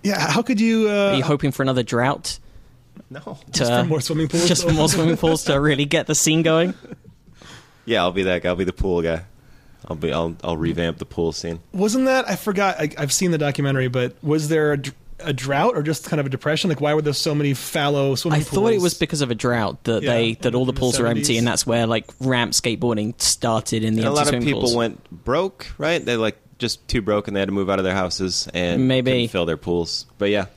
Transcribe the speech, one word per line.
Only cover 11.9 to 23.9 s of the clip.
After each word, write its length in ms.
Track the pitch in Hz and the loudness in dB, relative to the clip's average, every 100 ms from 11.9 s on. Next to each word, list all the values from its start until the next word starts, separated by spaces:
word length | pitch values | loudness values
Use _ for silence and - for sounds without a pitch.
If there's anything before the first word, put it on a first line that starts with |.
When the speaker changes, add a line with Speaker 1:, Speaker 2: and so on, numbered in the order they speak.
| 254 262 | 2 2
Speaker 1:
that, 220 | 262 240 | 0 0
I 80 | 185 | -4
forgot, 420 | 214 196 196 175 | -4 0 0 0
I, 100 | 156 - | -4 -4
I've 140 | 143 | -4
seen 180 | - 180 | 0 0
the 80 | 160 | 0
documentary, 500 | 147 139 139 135 127 | 0 0 0 0 0
but 260 | 127 123 - | 0 -2 -4
was 260 | 151 156 151 | 0 0 2
there 240 | 160 151 | 2 2
a 40 | 143 | 0
dr-, 160 | 139 - - - | -4 -14 -18 -10
a 120 | 170 | -6
drought 420 | 131 131 139 151 160 | -4 -2 2 2 0
or 60 | |
just 220 | 147 156 | -2 -4
kind 160 | - 156 | -2 -2
of 60 | 139 | -2
a 20 | |
depression? 400 | 131 147 156 190 | -2 -2 0 0
Like, 100 | 139 | 0
why 140 | 147 | 0
were 80 | 151 | 2
there 100 | 151 | 0
so 220 | 135 165 | -2 0
many 200 | 147 143 | 0 0
fallow 600 | 131 - 165 143 143 139 | -2 -4 -2 0 2 0
swimming 260 | 127 170 151 | 0 0 0
Speaker 2:
I 20 | |
thought 260 | 151 170 220 | 0 2 2
it 40 | |
Speaker 1:
pools? 100 | 214 | 4
Speaker 2:
was 120 | 180 | 2
because 260 | - 165 151 | 0 -2 -2
of 100 | 135 | -2
a 40 | |
drought 480 | 113 123 120 101 - | 0 0 0 0 -2
that 180 | - 117 | -2 0
Speaker 1:
Yeah, 100 | 123 | 2
Speaker 2:
they, 200 | 117 117 | 2 0
that 200 | 113 123 | 0 0
all 100 | 120 | 0
the 60 | 131 | 0
Speaker 1:
in 40 | |
the 60 | 135 | 0
Speaker 2:
pools 180 | 127 131 | 0 2
were 60 | 117 | 0
empty, 160 | 113 | 2
Speaker 1:
seventies. 140 | 110 113 | 2 2
Speaker 2:
and 80 | 120 | 2
that's 180 | - - | 0 0
where, 200 | 117 113 | 0 2
like, 200 | 113 - - | -2 -4 -6
ramp 320 | 131 123 117 | -2 0 0
skateboarding 680 | - 123 107 120 107 107 - | 0 -2 -2 0 0 -4 -2
started 640 | - - 120 110 - 113 | -2 0 0 0 0 -2
in 100 | 110 | 0